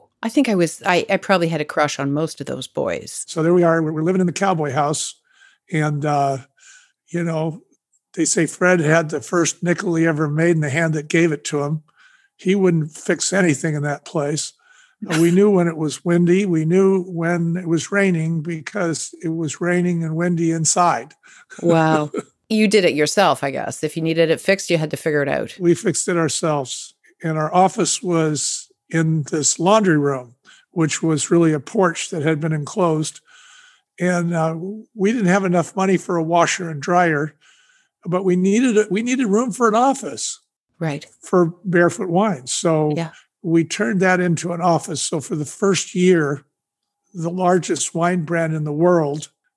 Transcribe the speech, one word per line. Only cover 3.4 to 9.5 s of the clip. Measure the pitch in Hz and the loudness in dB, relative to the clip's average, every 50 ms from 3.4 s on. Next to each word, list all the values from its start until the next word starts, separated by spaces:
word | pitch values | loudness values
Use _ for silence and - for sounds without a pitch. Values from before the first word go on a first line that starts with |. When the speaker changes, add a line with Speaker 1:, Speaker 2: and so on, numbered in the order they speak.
| 156 | 2
Speaker 2:
there | 170 175 | 2 4
we | 180 175 | 4 4
are. | 165 165 165 160 | 4 2 2 0
We're, | 156 | -2
we're | 160 156 156 | -4 -2 -2
living | 175 185 190 | 0 0 2
in | 185 | 0
the | 175 | 0
cowboy | - - 196 196 185 160 151 143 | 0 -2 -2 0 0 0 -2 -2
house. | 123 151 143 147 156 - - - - _ _ _ _ _ - _ _ _ _ _ | -2 -2 -2 -2 -2 -4 -6 -8 -12 _ _ _ _ _ -20 _ _ _ _ _
And, | - 156 151 151 147 143 143 | -4 -2 -2 -2 -2 -2 -2
uh, | 151 147 143 139 139 135 127 120 _ _ _ _ - - - _ _ _ _ _ _ | -2 0 0 0 0 -2 -4 -8 _ _ _ _ -20 -20 -20 _ _ _ _ _ _
you | 170 170 170 | -6 -6 -4
know, | 170 165 156 160 165 156 233 - _ _ _ _ _ _ _ _ _ - | -4 -2 -2 -4 -4 -6 -8 -16 _ _ _ _ _ _ _ _ _ -4
they | - 160 | -4 -2
say | - - 190 165 | 0 0 0 -2
Fred | 143 - - 180 180 185 175 | -2 -2 0 2 2 4 4
had | 147 151 160 165 165 151 | 4 4 2 2 2 0
the | 160 143 | -6 -8
first | 127 - - 175 165 143 | -6 -2 0 0 0 0